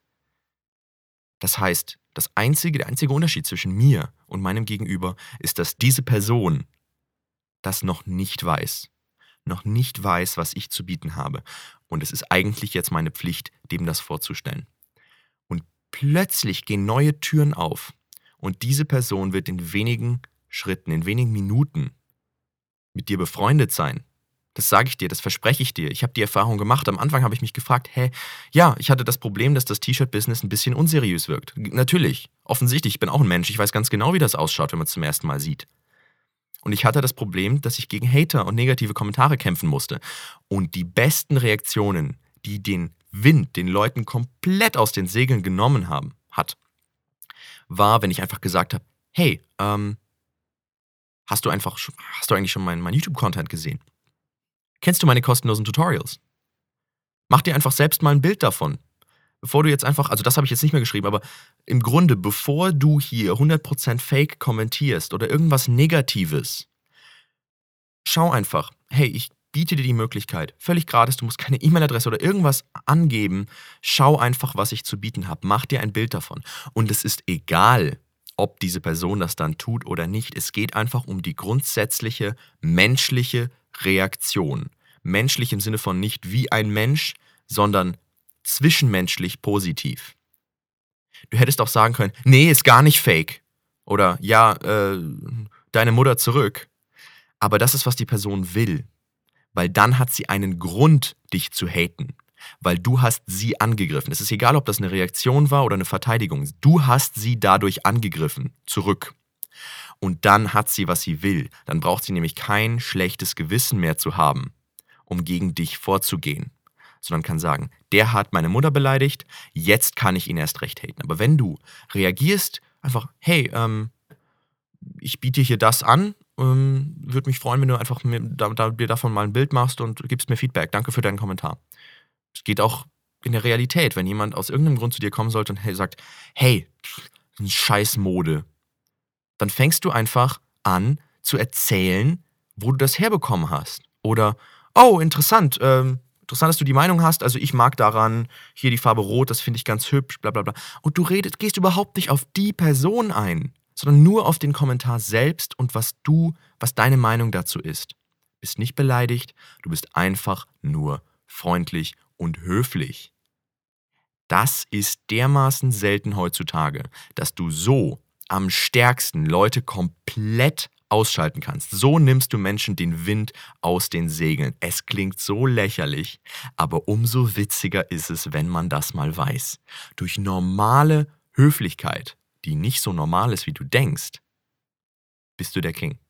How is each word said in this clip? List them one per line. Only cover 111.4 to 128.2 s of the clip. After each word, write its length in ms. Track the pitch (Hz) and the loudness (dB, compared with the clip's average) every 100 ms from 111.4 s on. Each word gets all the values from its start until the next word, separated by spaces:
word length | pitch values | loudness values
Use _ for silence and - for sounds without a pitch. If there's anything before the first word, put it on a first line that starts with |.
| 64 - - | -4 -10 -6
Dann 140 | 80 | -2
braucht 240 | 85 92 | 0 -2
sie 100 | - | -2
nämlich 220 | 90 82 - | -2 -4 -6
kein 440 | - 104 113 117 | -2 0 0 -2
schlechtes 560 | - 95 92 - - - | -4 -2 -2 -4 -8 -6
Gewissen 440 | 80 113 - 104 | -2 -2 0 0
mehr 180 | 82 78 | 0 0
zu 200 | 82 85 | -2 2
haben, 360 | 76 65 67 - _ _ _ _ - | 2 0 -6 -14 _ _ _ _ -8
um 200 | 90 85 | -6 -4
gegen 300 | 90 95 80 | -2 -2 -2
dich 220 | 82 - | -6 -6
vorzugehen. 760 | - 98 - 90 76 73 - - _ _ _ _ | -2 0 0 -4 -4 -8 -10 -16 _ _ _ _
Sondern 220 | - 82 | -6 -4
kann 160 | 80 80 | -2 -2
sagen, 300 | 82 71 - - _ | -2 -2 -6 -14 _
"Der 220 | 101 113 | 4 4
hat 200 | 113 - | 2 2
meine 160 | 90 80 | 0 0
Mutter 220 | 107 151 | 2 2
beleidigt, 540 | 139 135 135 139 - - - - | 2 2 2 0 -2 -12 -20 -14
jetzt 420 | - 95 107 - - | -4 2 2 2 -2
kann 200 | 95 92 | -2 -2
ich 120 | - | -4
ihn 100 | 85 | -4
erst 240 | 76 - | -4 -6
recht 220 | 76 - | -10 -10
haten." 180 | - - | -14 -10
Aber 180 | - 80 | -8 -2
wenn 180 | 120 151 | 2 2
du 200 | 101 73 _ - - | 0 -4 _ -20 -8
reagierst, 680 | 98 92 92 151 202 - - _ _ | -2 0 0 0 0 -2 -8 _ _
einfach, 260 | 139 120 123 _ | -6 -4 -6 _
"Hey, 300 | - 165 117 | 0 2 0
ähm, 380 | 117 113 110 113 - _ - _ _ _ _ _ _ - - | -2 -2 -4 -6 -12 _ -20 _ _ _ _ _ _ -20 -14
ich 200 | - - | -12 -6
biete 220 | 127 139 | -2 0
hier 160 | 127 113 | 0 4
das 260 | 110 117 | 4 4
an, 320 | - 139 208 - _ - | 4 4 2 -6 _ -2
ähm, 580 | 131 131 135 135 143 - | 2 4 2 0 -2 -8
würd 280 | 131 131 135 | -6 -2 -2
mich 120 | 127 | -2
freuen, 220 | 123 127 | 0 2
wenn 60 | 131 | 2
du 120 | 120 | 2
einfach 240 | 120 123 | -2 -2
mir, 160 | 123 | -2
da, 300 | 117 | -2